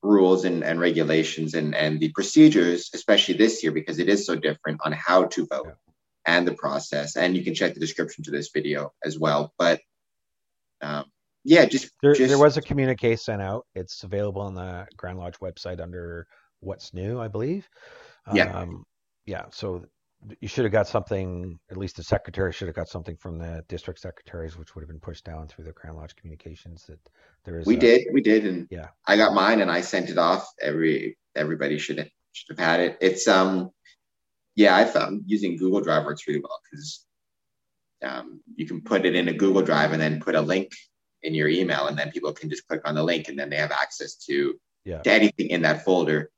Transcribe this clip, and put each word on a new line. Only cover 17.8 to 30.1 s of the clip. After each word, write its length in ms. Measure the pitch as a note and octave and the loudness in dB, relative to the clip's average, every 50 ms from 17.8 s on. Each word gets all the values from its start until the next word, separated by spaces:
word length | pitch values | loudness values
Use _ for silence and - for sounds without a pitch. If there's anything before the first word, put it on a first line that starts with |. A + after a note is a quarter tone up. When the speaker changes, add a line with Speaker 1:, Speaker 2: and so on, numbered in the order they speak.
| - - - - - - - _ _ - G2+ | -20 -20 -20 -20 -20 -20 -20 _ _ -2 2
Speaker 1:
Yeah. 200 | G2+ F2+ F#2 F#2 | 2 2 2 0
Speaker 2:
Um, 280 | F#2 F#2 F2 F2+ F2+ - _ _ _ _ _ _ _ _ | -8 -8 -10 -12 -14 -16 _ _ _ _ _ _ _ _
yeah, 180 | - F#2+ - - - | -12 -10 -10 -10 -14
so 340 | - - - G#2 F2+ F2 E2+ _ _ _ _ _ _ _ _ G#2+ G#2 _ | -14 -10 -8 -8 -8 -8 -10 _ _ _ _ _ _ _ _ -20 -18 _
you 80 | - G#2 | -12 -10
should 160 | - - B2 | -4 -2 -2
have 80 | G#2+ G2 | 2 2
got 160 | G#2+ G2+ - | 2 0 2
something, 680 | - A2+ G2+ - A2 F#2+ F#2+ F#2 F2+ F2 F2+ F#2 E2+ E2 _ _ | -2 -4 -4 -2 -6 -6 -4 -6 -8 -8 -10 -12 -14 -16 _ _
at 60 | F#2 | -12
least 200 | F#2 G2 F2+ - | -10 -10 -10 -10
the 60 | - E2+ | -12 -4
secretary 500 | - - G2+ - - - - F#2+ F2+ E2 | -2 -2 -2 -2 -6 -4 -4 -2 -2 -2
should 140 | - G2 | -6 -8
have 80 | F2+ D#2+ | -8 -6
got 140 | - F2 - | -8 -8 -8
something 280 | - F2+ E2+ - E2 | -10 -12 -12 -12 -14
from 220 | D#2 _ F#2+ E2+ E2 | -14 _ -12 -10 -10
the 240 | E2 E2 E2 E2 E2 _ | -10 -10 -10 -12 -12 _
district 320 | - F2 - - F#2 - | -12 -12 -10 -12 -14 -12
secretaries, 560 | - F#2 F2 _ _ - - E2+ E2 D#2+ D#2+ E2+ | -14 -18 -18 _ _ -16 -12 -12 -12 -12 -12 -14
which 160 | D#2+ _ _ | -20 _ _
would 60 | E2 | -18
have 80 | D#2 D2+ | -16 -16
been 100 | D#2+ D#2 | -16 -16
pushed 260 | - - E2 - _ | -14 -16 -16 -16 _
down 220 | - E2 D#2+ D#2+ | -14 -14 -14 -14
through 180 | D#2 - - D#2+ | -16 -18 -20 -20
the 60 | D#2+ D2+ | -20 -20
Grand 240 | _ - D#2 D#2 | _ -18 -16 -16
Lodge 200 | D#2 D2+ D2+ - | -16 -16 -18 -20
communications 680 | _ _ F2 D#2 D#2 _ E2 D#2+ - _ F2 E2+ D#2+ - | _ _ -20 -20 -18 _ -20 -20 -18 _ -20 -20 -20 -20
that 120 | _ E2 - _ _ _ _ _ _ _ _ _ | _ -20 -20 _ _ _ _ _ _ _ _ _
there 140 | - F2 E2 | -12 -10 -6
is 60 | E2 | 2
Speaker 1:
We 100 | G2 A2+ | 2 2
Speaker 2:
a 40 | B2 | 6
Speaker 1:
did, 260 | A#2+ A#2 A#2 F#2+ - F#2 - | 8 8 8 8 6 2 0
we 80 | C#3 A2+ | 2 4
did, 220 | G#2+ A2 A2 G#2 | 6 4 4 4
and 200 | G2 F#2 F2+ E2 - | 0 -4 -4 -8 -10
Speaker 2:
Yeah. 180 | F#2+ E2+ D#2 - _ _ _ | -12 -14 -14 -16 _ _ _
Speaker 1:
I 100 | - G2+ | 2 4
got 180 | G#2 A2 G2+ G2 | 6 6 6 6
mine 260 | G2 F#2 G#2 A2+ A2 | 4 4 4 4 4
and 100 | G2+ E2+ | 2 2
I 120 | E2+ F2 F2+ | 0 -2 -2
sent 280 | - - F#2+ F2+ F2+ | -2 -4 -4 -4 -2